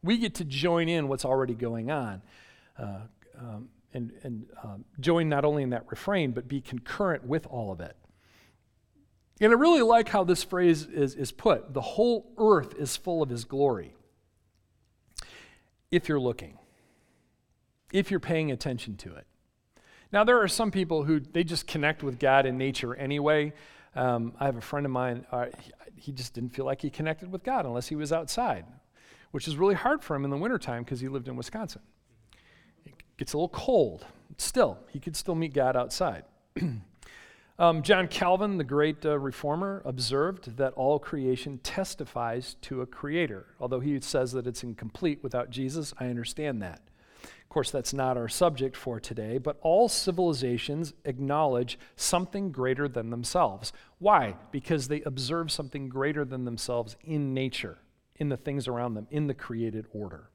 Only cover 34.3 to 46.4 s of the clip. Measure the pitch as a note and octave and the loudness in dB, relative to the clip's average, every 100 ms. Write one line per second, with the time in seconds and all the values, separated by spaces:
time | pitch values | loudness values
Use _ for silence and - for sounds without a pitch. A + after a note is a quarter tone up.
34.3 | - - - E3+ - - D3 E3+ D#3 - | -8 -4 2 2 2 -12 -10 -8 -8 -2
35.3 | E3 E3 C#3 B2+ B2+ B2 - F3 E2+ - | -2 0 2 2 2 0 0 -2 -2 -12
36.3 | _ _ - F3 A2+ F#2 _ - - - | _ _ -4 -4 -4 -12 _ -20 -20 -20
37.3 | - _ - F3 D#3+ D3 F#3+ F3+ - F3+ | -20 _ 4 4 4 4 4 4 0 2
38.3 | F#3 G#3 F#3+ C3+ C#3+ D3+ D3+ D#3 D3 C#3 | 4 2 -2 0 2 2 2 0 0 -2
39.3 | - D3 D#3 G3 G3 C3+ B2+ A#2 C#3 D#3+ | -4 -4 -2 -2 -6 -6 -4 -2 2 0
40.3 | F#3 - A#2 C3+ - C3 D3 - D#3 C3 | -2 -12 -2 -2 2 2 2 0 -2 0
41.3 | B2+ - C3+ - - F#3+ - D3+ B2+ A#2 | -2 -4 -8 -6 -4 -4 -6 -8 -4 -4
42.3 | A#2+ B2+ - - C3 B2+ - C#3+ D#3+ E3 | -4 -6 -14 -8 -6 -6 -8 -4 -2 -2
43.3 | G2 - _ B2 B2+ C#3 C#3+ - D3 C3 | -4 -14 _ -4 -2 0 -2 0 0 0
44.3 | B2+ A#2+ A#2 A#2+ A2 A2+ - F3 C#3+ B2+ | -2 -4 -6 -10 -10 -10 -4 -2 -2 -4
45.3 | B2 A#2+ B2 C3 D#3+ D3 - B2+ A#2+ A#2 | -4 -4 -4 -4 -4 -8 -6 -6 -4 -6
46.3 | - | -6